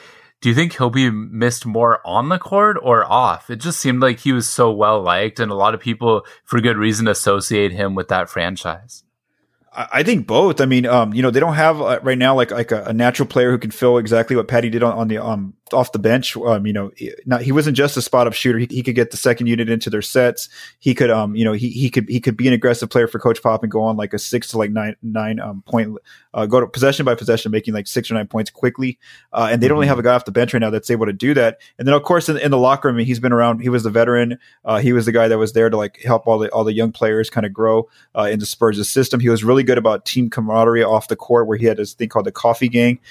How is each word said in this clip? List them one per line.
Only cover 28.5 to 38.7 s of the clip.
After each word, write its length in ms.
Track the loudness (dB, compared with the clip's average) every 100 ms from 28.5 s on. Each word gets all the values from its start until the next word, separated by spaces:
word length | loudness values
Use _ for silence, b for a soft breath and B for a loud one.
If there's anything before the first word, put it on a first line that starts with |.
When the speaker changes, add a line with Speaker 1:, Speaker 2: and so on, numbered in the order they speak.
| -2 -4 -2 -6 -8 B B B
Speaker 2:
Uh, 160 | -2 0
and 100 | 2
they 60 | 2
don't 80 | 2
really 120 | 2
Speaker 1:
Mm-hmm. 20 |
Speaker 2:
have 100 | 2
a 40 |
guy 120 | 2 2
off 80 |
the 80 | 0
bench 220 | -2 0
right 60 | 0
now 100 | -2
that's 200 | -2 -2
able 160 | -2 -2
to 60 |
do 220 | -2 0
that. 260 | 2 2 0 b b
And 80 | 0
then, 80 |
of 100 | 2
course, 260 | 2 0 0
in, 80 | -2
in 140 | 0
the 60 | 2
locker 300 | 2 2 0
room, 80 | 0
I 40 |
mean, 80 | -2
he's 120 | -2
been 140 | 0
around. 260 | 2 2 0
He 80 | -2
was 160 | -2
the 60 | 0
veteran. 500 | 2 2 2 0 -4 b b
Uh, 140 | -4 0
he 160 | 2
was 120 | 2 2
the 60 |
guy 160 | 2 4
that 100 | 2
was 140 | 0
there 180 | 2 2
to, 60 | 2
like, 240 | -4 -6 -2
help 220 | 0 2
all 120 | 0
the, 100 | 0
all 100 | -2
the 100 | 0
young 200 | 0 -2
players 360 | 0 0 0 -2
kinda 200 | -2 -4
grow, 400 | 0 2 2 0 b b -4
uh, 140 | -2
in 80 | -2
the 60 | -6
Spurs' 420 | 0 0